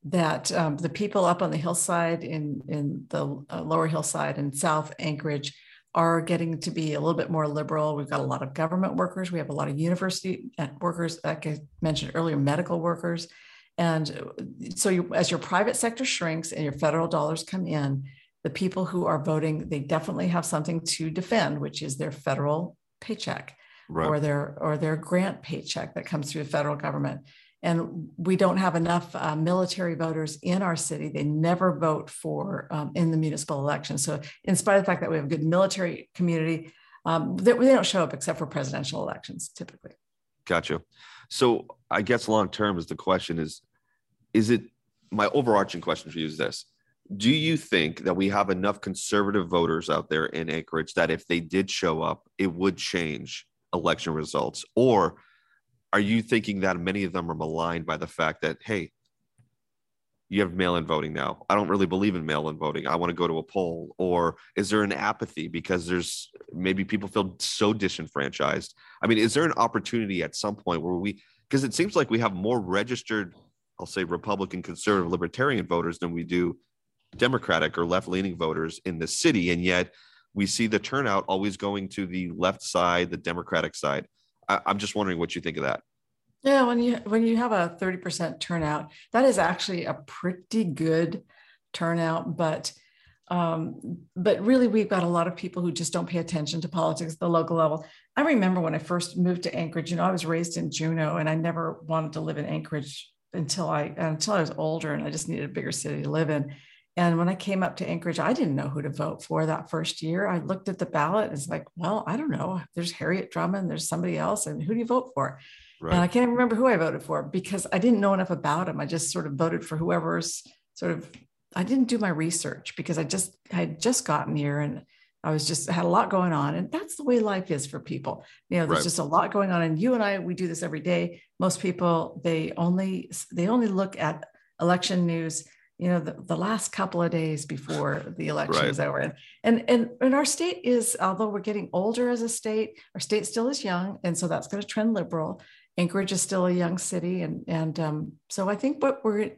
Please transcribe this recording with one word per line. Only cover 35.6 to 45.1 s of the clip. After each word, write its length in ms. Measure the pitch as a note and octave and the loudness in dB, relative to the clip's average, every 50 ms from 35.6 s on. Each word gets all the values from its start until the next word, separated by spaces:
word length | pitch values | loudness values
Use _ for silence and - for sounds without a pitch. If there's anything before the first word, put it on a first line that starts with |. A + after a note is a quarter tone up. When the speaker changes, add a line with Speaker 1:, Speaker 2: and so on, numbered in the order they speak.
| G3 F#3+ - F#3+ F#3 E3+ D#3+ - - - _ | 4 4 2 -2 -2 -4 -4 -8 -12 -14 _
Speaker 1:
community, 580 | - F3+ E3+ E3 D#3+ D#3+ E3 E3 D#3 D#3+ - - _ _ _ - - _ | 0 2 2 2 2 2 0 0 -2 -4 -10 -16 _ _ _ -20 -6 _
um, 320 | D#3+ E3 E3 D#3+ F3+ F#3 | 0 2 2 2 0 -2
they, 160 | F3+ F#3 A#3 | 4 6 6
they 220 | A#3+ - B3 C4+ C4+ | 6 8 8 8 8
don't 100 | A3 F#3+ | 6 6
show 180 | - - F#3+ | 4 2 2
up 120 | D#3+ D3+ - | 2 2 -2
except 240 | C#3 - F3 D#3 - | -4 -4 -4 -2 -4
for 80 | E3 | -6
presidential 560 | C#3+ - C#3+ C#3 C3+ C#3 C#3 C#3 C3+ - - | -4 -4 -4 -4 -4 -4 -4 -6 -4 -4 -4
elections, 480 | - - - - - - - - - - | -4 -4 -6 -8 -10 -14 -12 -12 -12 -14
typically. 420 | - - F3 - - _ - - - _ _ _ _ _ _ _ _ _ _ | -12 -14 -14 -14 -14 _ -20 -20 -20 _ _ _ _ _ _ _ _ _ _
Speaker 2:
Gotcha. 340 | - F2+ E2+ - - - - - _ _ _ - - - - - _ | 2 2 2 2 0 -4 -4 -6 _ _ _ -20 -20 -20 -20 -18 _
So 380 | - - C3 A#2+ A2+ - - - - - _ _ | 0 4 6 6 6 4 0 -8 -16 -20 _ _
I 100 | - G2 | 0 0
guess 260 | G#2 G#2 B2 A2+ - | 2 2 2 2 2
long-term 520 | A2 A2 G#2+ G2 - - - G#2+ G#2 F#2+ E2+ | 2 4 4 4 2 0 0 0 2 2 0
is 80 | D#2+ | -4
the 100 | - D#2 | -6 -8
question 420 | - - F#2+ F#2 F2+ - - E2+ E2 | -6 0 2 2 2 2 -2 -2 -2
is, 220 | D#2 D2+ - - _ _ _ _ _ _ _ _ _ _ _ _ _ _ | -4 -4 -8 -12 _ _ _ _ _ _ _ _ _ _ _ _ _ _
is 160 | - A2 A2 G#2+ | 2 2 4 6
it, 140 | A#2+ G#2+ - - _ _ _ _ _ _ _ _ | 4 2 2 -6 _ _ _ _ _ _ _ _